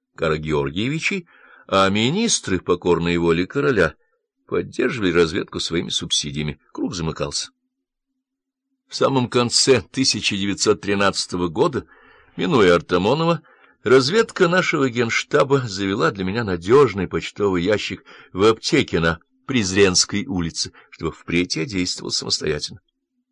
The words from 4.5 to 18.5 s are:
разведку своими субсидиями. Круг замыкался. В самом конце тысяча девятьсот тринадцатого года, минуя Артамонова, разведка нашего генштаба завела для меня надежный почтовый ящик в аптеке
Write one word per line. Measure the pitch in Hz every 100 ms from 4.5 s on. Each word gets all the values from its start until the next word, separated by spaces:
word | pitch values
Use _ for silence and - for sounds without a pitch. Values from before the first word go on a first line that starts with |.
| - - - 247 135 92
разведку | 85 82 87 - 87
своими | - 82 -
субсидиями. | - 80 - 76 71 76 71 _
Круг | - - 90
замыкался. | 82 73 73 - - _ _ _ _ _ _ _ _ _ _ _ _ _ _
В | -
самом | 131 135 117
конце | 127 120 - - 127
тысяча | - - 131 107 - 101
девятьсот | 101 92 113 95
тринадцатого | 95 101 98 90 - 90 90
года, | 82 135 120 - - _ _ _ -
минуя | 185 139 92 87
Артамонова, | - 90 98 147 165 165 - _ _ _
разведка | - 135 131 214 226 - 175
нашего | 180 - 156 135
генштаба | 117 117 - - 143 131 139 120
завела | 95 98 104 160
для | 101
меня | 92 110 104
надежный | 87 87 135 135 95 85
почтовый | 85 - - 101 92
ящик | 90 104 - 98 _ - -
в | 90
аптеке | 107